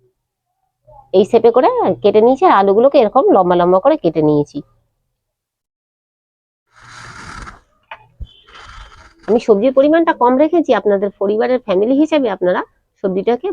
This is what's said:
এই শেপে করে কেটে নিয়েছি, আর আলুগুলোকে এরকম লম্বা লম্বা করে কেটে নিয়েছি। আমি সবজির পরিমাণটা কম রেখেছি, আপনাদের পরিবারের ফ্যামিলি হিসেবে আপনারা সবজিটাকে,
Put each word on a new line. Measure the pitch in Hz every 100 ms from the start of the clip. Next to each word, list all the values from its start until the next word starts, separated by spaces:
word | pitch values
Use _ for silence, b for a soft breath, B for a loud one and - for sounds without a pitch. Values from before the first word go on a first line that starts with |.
| 381 _ _ _ _ _ _ _ _ - _ 190
এই | 208
শেপে | 233 233 247
করে | 349 508 285 170
কেটে | 202 214 233
নিয়েছি, | 269 359
আর | 208
আলুগুলোকে | 196 196 269 294
এরকম | 208 247 403 220
লম্বা | 180 175
লম্বা | 175 185 269
করে | 311
কেটে | 170 160 151
নিয়েছি। | 147 147 143 - _ _ _ _ _ _ _ _ _ _ _ _ _ _ _ _ _ _ _ _ _ - - - - - - - - _ _ _ - 880 _ - _ _ - - - - - - _ -
আমি | 226 -
সবজির | 202 262 262
পরিমাণটা | 294 330 330 -
কম | 240 262
রেখেছি, | 311 349 294 214
আপনাদের | 208 196 202 -
পরিবারের | 202 214 240 254 214
ফ্যামিলি | 185 220 277
হিসেবে | 311 311 240 190
আপনারা | - 214 440 _ _ _
সবজিটাকে, | 196 185 202 240 359